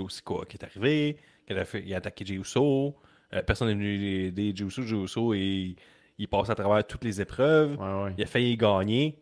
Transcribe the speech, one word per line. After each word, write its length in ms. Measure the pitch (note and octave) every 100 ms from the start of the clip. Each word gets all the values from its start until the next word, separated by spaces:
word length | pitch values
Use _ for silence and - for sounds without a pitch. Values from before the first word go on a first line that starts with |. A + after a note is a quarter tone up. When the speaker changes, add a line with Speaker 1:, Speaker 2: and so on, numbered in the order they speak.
| F#2+
Speaker 1:
Sikoa 360 | - - F2 F2+
qui 120 | -
est 60 |
arrivé, 540 | - G2 B2 D3+ D3 D3 _ _ -
qui 60 |
a 120 | F#2+ F#2
fait... 180 | G#2+ F#2+
il 80 |
a 40 | F#2
attaqué 260 | F2+ - G2
Jey 100 | F#2+
Uso. 600 | G2 B2 C#3+ C3+ C#3+ C#3+ - _ -
Euh, 80 | F#2+
personne 260 | - G#2+ A#2
n'est 60 |
venu 520 | G#2 G2+ G2+ G2+ F#2+ F#2
aider 240 | F#2 G#2 F#2+
Jey 100 | G2+
Uso. 180 | A2+
Jey 120 | A#2 A2
Uso, 380 | F#2 - A#2
et 420 | G#2 G2 F#2+ F#2 F2+ - _ _ -
il 80 | G#2
passe 220 | G2 G#2
à 40 | G#2+
travers 300 | G2+ G#2+ G#2
toutes 180 | -
les 160 | A#2 G2
épreuves. 600 | F#2+ - C#3 D#3 D3+ C#3+
Speaker 2:
Ouais, 240 | F#2+ G2
ouais. 100 | G2+ F#2+
Speaker 1:
Il 60 |
a 40 | G2
failli 280 | A#2+ B2 A#2
gagner. 600 | A2 G2 G2 A#2 D3+ D3